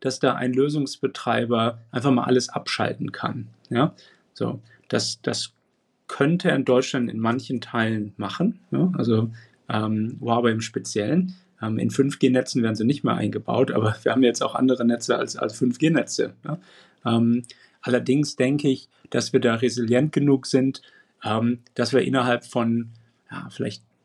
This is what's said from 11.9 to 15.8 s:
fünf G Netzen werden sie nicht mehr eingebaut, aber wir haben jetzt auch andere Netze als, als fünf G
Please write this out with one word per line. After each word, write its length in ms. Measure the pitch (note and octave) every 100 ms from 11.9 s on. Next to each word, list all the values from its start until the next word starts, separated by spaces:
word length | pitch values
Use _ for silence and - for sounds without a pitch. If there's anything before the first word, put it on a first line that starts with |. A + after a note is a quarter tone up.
fünf 280 | A2+ C#3 -
G 100 | D3
Netzen 340 | B2+ B2 B2+
werden 120 | A2+
sie 100 | A2
nicht 180 | A2+ D3
mehr 120 | A#2+
eingebaut, 560 | - G#2 G#2 - A2+ G#2
aber 260 | - A2 -
wir 100 | -
haben 100 | A#2
jetzt 200 | B2 A#2
auch 120 | C3+
andere 300 | - C3 B2
Netze 320 | A#2+ A#2 - A#2+
als, 200 | - -
als 200 | A2 -
fünf 220 | B2
G 100 | -